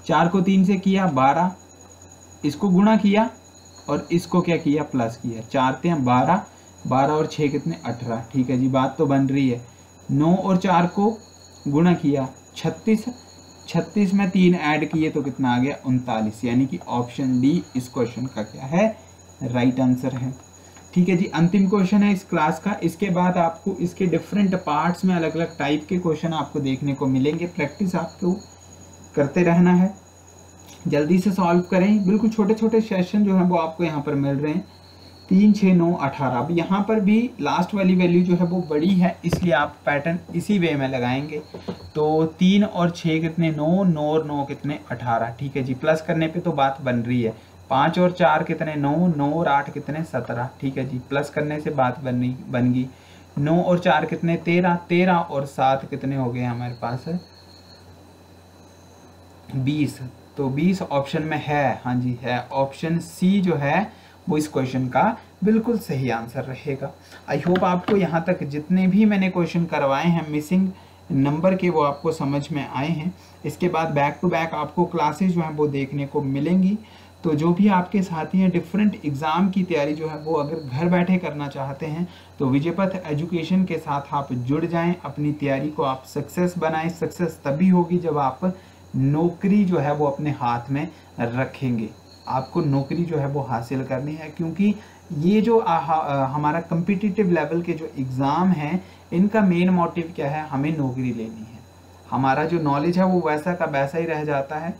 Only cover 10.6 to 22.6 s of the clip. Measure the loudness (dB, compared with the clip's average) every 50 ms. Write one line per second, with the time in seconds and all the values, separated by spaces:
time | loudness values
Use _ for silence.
10.6 | 2 2 4 4 2 2 0 0 0 0 0 -2 -12 -20 -20 -20 -20 -20 -20 -10
11.6 | -6 0 2 4 4 4 4 4 2 0 0 0 -2 -6 -8 -16 -20 -18 -16 -6
12.6 | -6 -6 -6 -2 0 0 0 2 0 -8 -12 -12 -20 -20 -20 -20 -20 -20 -20 -20
13.6 | -16 -4 -4 -4 -4 -2 0 0 2 4 4 2 2 2 4 4 6 6 4 4
14.6 | 2 0 0 0 -2 -2 0 0 0 0 0 -2 -4 -4 -4 -2 0 0 2 2
15.6 | 2 0 -2 -4 -2 0 0 0 0 -2 -2 -2 -2 -2 -4 -4 -4 0 2 2
16.6 | 2 2 -2 -8 -6 -4 -4 -4 -4 -4 -4 -4 -2 0 2 2 4 4 2 2
17.6 | -2 -2 -6 -6 -6 -6 -2 -2 -2 -2 -2 -8 -8 -8 -6 -8 -8 -8 -10 -12
18.6 | -8 -2 2 2 2 2 0 -6 -18 -20 -20 -20 -20 -20 -14 -10 -8 -4 -2 2
19.6 | 2 2 2 2 2 2 2 2 -2 -4 -4 -4 -6 -6 -8 -10 -18 -20 -20 -20
20.6 | -20 -20 -20 -20 -20 -2 2 2 4 4 4 2 0 0 2 2 2 4 4 4
21.6 | 4 4 4 2 2 4 4 4 4 4 2 0 -2 -4 0 0 2 0 0 -2